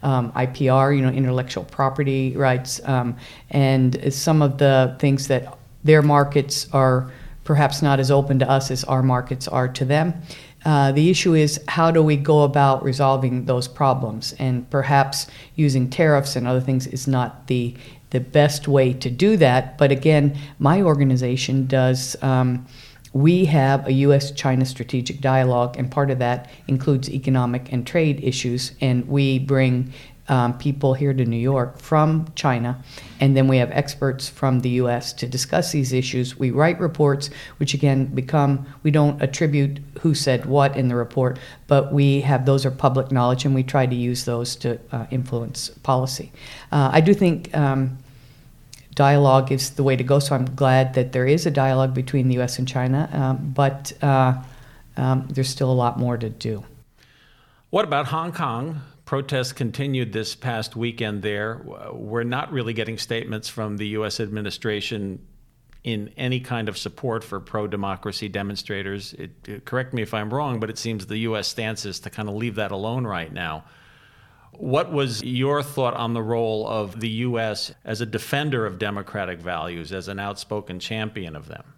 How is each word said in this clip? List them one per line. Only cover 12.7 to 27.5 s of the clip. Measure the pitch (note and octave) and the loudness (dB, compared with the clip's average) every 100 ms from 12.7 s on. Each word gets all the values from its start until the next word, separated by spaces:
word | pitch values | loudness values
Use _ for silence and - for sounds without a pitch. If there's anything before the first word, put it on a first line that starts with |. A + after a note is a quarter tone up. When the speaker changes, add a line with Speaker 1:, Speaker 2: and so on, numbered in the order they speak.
| C3+ | 4
Speaker 1:
resolving | C#3 C3 C3+ C3+ C3 B2+ B2 | 0 2 2 2 2 -2 0
those | B2 B2 | -2 -2
problems? | - C#3 C3 A#2+ A2 - - | 0 0 2 -2 -6 -10 -4
And | C3 B2+ A#2+ | -2 -2 -2
perhaps | C#3+ C3+ C#3 C3+ - - - - - | -2 2 2 2 -2 -10 -14 -16 0
using | D3+ C3+ B2+ | 2 2 0
tariffs | - D#3+ D3 C#3 C3+ | 2 4 4 2 -2
and | B2 | 0
other | B2+ | 0
things | B2+ C3 B2+ | 2 -2 -2
is | B2+ - | -6 0
not | C3 A#2+ - - | 0 0 -6 -4
the, | B2+ A#2+ - - - - | -2 -2 -6 -20 -20 -4
the | B2+ | -4
best | B2+ D3+ D3 C#3+ - | 2 4 4 2 2
way | C#3 C3 | 4 4
to | B2+ B2+ | 2 -4
do | A#2+ G3 A3 | 2 4 6
that. | C#3+ B2+ C3 - | 6 6 2 2
But | C#3+ | 4
again, | C3+ D3+ D3+ C#3+ C#3+ - - | 4 4 6 4 0 -12 0
my | C#3 F#3 | 2 4
organization | F#3 D3 C#3 B2+ B2 B2+ - C3+ C3 | 4 4 4 4 2 -2 0 0 2
does, | C3 B2+ B2+ B2+ - | 2 4 2 -2 -4
um, | C3+ C3 B2+ B2 B2+ - - - - | 0 2 2 0 -6 -20 -20 -20 -6
we | C3 D3 F3+ F3 | 2 4 6 4
have | D3+ C3+ C3+ C3+ | 4 4 2 2
a | |
U | C3 C#3 | 4 6
S | C#3 C#3 | 4 2
China | - C#3 C3 B2+ | -4 0 2 0
strategic | - A#2 B2+ B2 - | -4 -4 -4 -4 -2
dialogue, | C3+ C3 B2+ B2 B2 B2+ | 2 2 4 2 0 -2
and | B2+ | -4
part | D3 C#3 | 0 0
of | C3 | 0
that | A#2+ B2 - - - | 0 -2 -6 -16 -4
includes | C3+ C3+ C3+ C3+ | -2 2 0 0
economic | C#3 C3 C3 B2 | -6 0 2 2